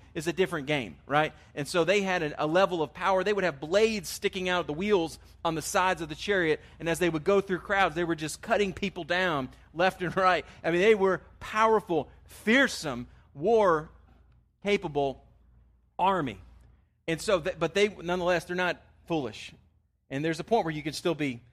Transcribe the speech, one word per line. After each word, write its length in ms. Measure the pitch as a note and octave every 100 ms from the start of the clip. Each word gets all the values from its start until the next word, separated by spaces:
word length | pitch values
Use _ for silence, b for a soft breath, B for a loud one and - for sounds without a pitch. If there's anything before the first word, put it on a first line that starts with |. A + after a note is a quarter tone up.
| b
is 140 | E3+ D#3
a 60 |
different 340 | D#3+ F3+ E3 C3+
game, 300 | D3 G2+ D2 -
right? 260 | C#3+ D#3 - B
And 140 | - C#3+
so 160 | F3+
they 180 | E3 G3+
had 220 | F#3+ F3+
an, 100 | D3+ -
a 120 | D3+
level 340 | F3 F#3+ F3
of 100 | D3
power. 300 | - F#3 F#3+
They 100 | F#3
would 120 | G3+
have 160 | F3+ C3+
blades 480 | D#3 G3 A3+ G#3+ D3+
sticking 400 | - G3+ F#3+ F3+
out 140 | F3+
of 40 | D3+
the 60 |
wheels 480 | D3+ G#3 G3 D#3+ - b b
on 100 | E3+
the 80 | D#3+
sides 400 | - - F#3 E3+
of 60 | D#3
the 80 | D3+
chariot, 440 | - G3 D#3+ D3 B B
and 80 | E3
as 100 | D#3+
they 100 | F3
would 140 | D#3+
go 180 | E3 G3+
through 200 | G3 F3
crowds, 340 | - G3 F3+
they 80 | D#3+
were 140 | E3+ D#3
just 260 | D3+ -
cutting 300 | - G#3+ G3
people 320 | - G3 F3+
down 440 | D3+ F3+ F#3 D3 C3 b b
left 300 | D#3 F#3 -
and 120 | E3+ F#3+
right. 280 | F#3 E3 - B
I 80 | E3
mean, 80 | F3
they 160 | G#3 G#3
were 260 | F#3+ E3+ - -
powerful, 720 | - G#3+ A3+ G#3+ - D#3+ - b
fearsome, 840 | - - G#3 C4 C4 - D#3 A#2+ B2 b b
war-capable 1900 | C#3 F#3 A3+ G3 D#3+ D#3+ - _ _ _ _ _ _ G3 G3+ F3 C#3+ C#3 C3 _ _ _ _ _ _ _ -
army. 440 | F#3 F#3 C3 G2 - - - _ _ _ -
And 140 | D#3+
so, 180 | G#3+ F#3
th-, 160 | E3 D#3+
but 160 | E3
they, 140 | G3 G#3
nonetheless, 580 | D#3+ E3 F3+ F3 F3 -
they're 100 | F3+
not 260 | F3+ D3 _ _ -
foolish. 460 | E3 A#2+ - - - _ _ _ _ -
And 140 | C#3
there's 160 | D#3+ D#3+
a 40 |
point 200 | E3 A3+
where 100 | E3
you 80 | D3+
can 100 | D3
still 220 | - F3
be 260 | D3+ C#3+ A#2 _